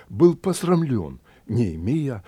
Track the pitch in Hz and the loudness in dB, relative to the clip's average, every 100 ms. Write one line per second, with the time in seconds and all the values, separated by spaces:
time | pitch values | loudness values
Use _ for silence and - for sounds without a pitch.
0 | - 98 175 165 190 175 175 175 160 113 | -10 4 4 4 -2 -2 2 2 2 -2
1 | 76 65 _ - - 113 101 80 90 156 | -4 -10 _ -16 -4 0 0 -2 -2 -2
2 | 139 107 | -2 -6